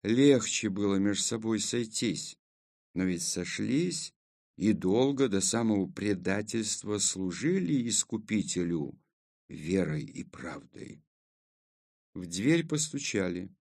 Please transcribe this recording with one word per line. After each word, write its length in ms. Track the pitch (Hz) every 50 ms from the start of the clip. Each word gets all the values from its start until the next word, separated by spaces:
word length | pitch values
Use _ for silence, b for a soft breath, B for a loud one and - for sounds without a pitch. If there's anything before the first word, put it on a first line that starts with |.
| -
легче 640 | 104 113 127 139 143 139 120 110 - - - - 104
было 280 | 95 98 101 98 98
меж 260 | 98 98 104 101 101 -
собой 360 | - 117 110 110 113 113 104
сойтись. 760 | 107 - - 120 117 110 - - 123 110 82 78 - - - _ _ _ _ _ _ _ _ _ _ _ _
Но 120 | 85 95
ведь 180 | 92 90 85 87
сошлись 920 | - - 90 87 87 - - 104 107 123 151 180 180 165 - - - _ _ _ _ _ _ _ _ _
и 160 | - 92 107 104
долго 560 | 82 - 92 101 117 131 139 139 131 135 120
до 120 | 98 98
самого 460 | 92 - - 117 117 110 107 98 95
предательства 1120 | 95 - - 98 104 101 90 85 95 98 104 107 110 - 113 107 107 - - - 101 104 104
служили 880 | 101 - - 95 95 90 87 92 113 160 185 190 180 170 151 131 117
искупителю 1120 | 117 101 - - - - 113 110 - 107 110 - - - 90 87 87 85 80 71 60 - _ _ _ _ _ _ _ _ _ _ _
верой 540 | 64 - 76 80 92 98 87 78 78 76 -
и 200 | - - - -
правдой. 800 | - - - - - 147 143 - - - - - - - - _ _ _ _ _ _ _ _ _ _ _ _ _ _ _ _ _ _ _ _ _ _ _
В 120 | 95 90
дверь 420 | 85 85 92 107 139 165 170 160
постучали. 840 | 160 156 151 156 - - 139 139 - - 104 95 92 87 90 92 - - _